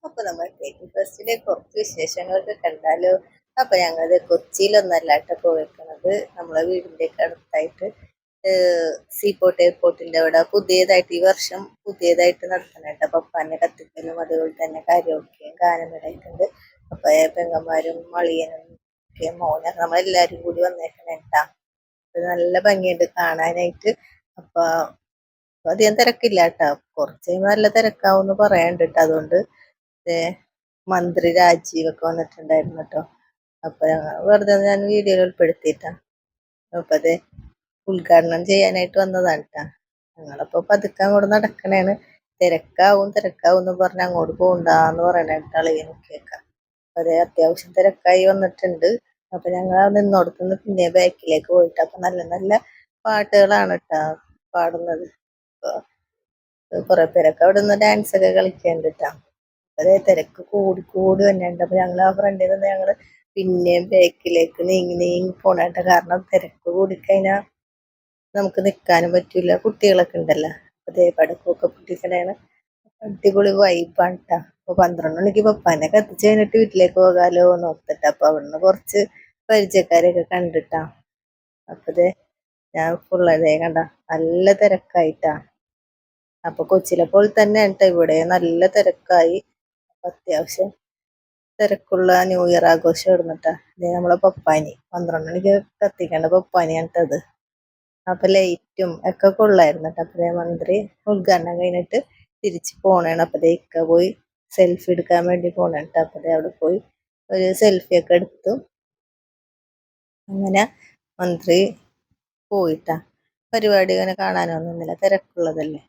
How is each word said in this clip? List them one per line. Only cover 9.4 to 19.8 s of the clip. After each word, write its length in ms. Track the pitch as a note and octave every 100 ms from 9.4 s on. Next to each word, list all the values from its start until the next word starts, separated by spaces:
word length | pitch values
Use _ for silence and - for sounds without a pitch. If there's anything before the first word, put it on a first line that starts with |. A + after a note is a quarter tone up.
| F#3 F3+
എയർപോർട്ടിന്റെ 560 | F3 F3 F3 E3+ E3 E3
അവിടെ 220 | E3 E3 E3+
പുതിയതായിട്ട് 600 | G3+ G3 F#3 F#3 F#3+ F3+
ഈ 60 | E3+
വർഷം 400 | F3+ F#3+ - F#3 G3 _
പുതിയതായിട്ട് 640 | G#3 F#3+ F3 E3+ F3 F3 F3+
നടത്തണ 480 | F#3 - - D#3
ട്ടോ 140 | D3+ G3+
പപ്പാന്റെ 460 | E3 E3 E3+ D#3 D#3+
കത്തിക്കലും 600 | E3 _ D#3+ - E3 E3
അതുപോലെ 340 | D#3+ E3 D#3+ D#3+
തന്നെ 240 | D#3+ D#3
കരോക്കെയും 720 | D#3+ F3 E3 D#3 - _ G3+ -
ഗാനമേളയൊക്കെ 680 | F3 E3+ E3 E3 D#3 F3 -
ഉണ്ട്. 160 | E3+ G3+ _ _ _ _
അപ്പൊ 180 | - - D#3 D#3+
പെങ്ങന്മാരും 680 | - E3+ E3 E3 D#3+ E3 E3 E3+ F3
അളിയനും 460 | F3 D#3+ D#3+ - _ _ _ _
ഒക്കെ 280 | _ - D#3+ F3
മോനെ 360 | F3 D#3 D#3+
നമ്മളെല്ലാരും 680 | F3